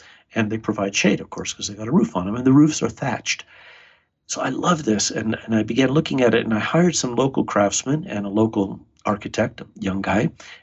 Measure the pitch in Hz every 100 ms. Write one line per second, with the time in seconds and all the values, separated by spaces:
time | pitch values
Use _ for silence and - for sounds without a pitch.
0 | - - _ 110 107 110 110 104 98 -
1 | 185 - - - 92 - 95 101 110 160
2 | - 92 90 117 127 139 151 151 - -
3 | 131 104 - - - - - - - _
4 | _ _ - - - 127 165 165 113 104
5 | - 120 110 - - 110 107 117 135 147
6 | 156 139 123 120 113 110 - 160 175 151
7 | 131 120 135 - - 104 101 - 131 156
8 | - 104 101 104 110 110 98 - - _
9 | - 107 - - 117 - - - 98 95
10 | 95 95 156 - - -